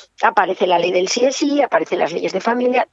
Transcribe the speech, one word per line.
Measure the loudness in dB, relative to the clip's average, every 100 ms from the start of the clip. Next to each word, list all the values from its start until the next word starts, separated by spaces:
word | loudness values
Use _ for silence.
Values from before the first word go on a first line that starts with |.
| -20 -4
aparece | 0 2 0 0 2
la | 2
ley | 2
del | 0 0
sí | 0
es | 0 0
sí, | 0 0
aparecen | 2 0 0 -2
las | -2
leyes | -2 -4
de | -4
familia, | -2 0 0 0 -2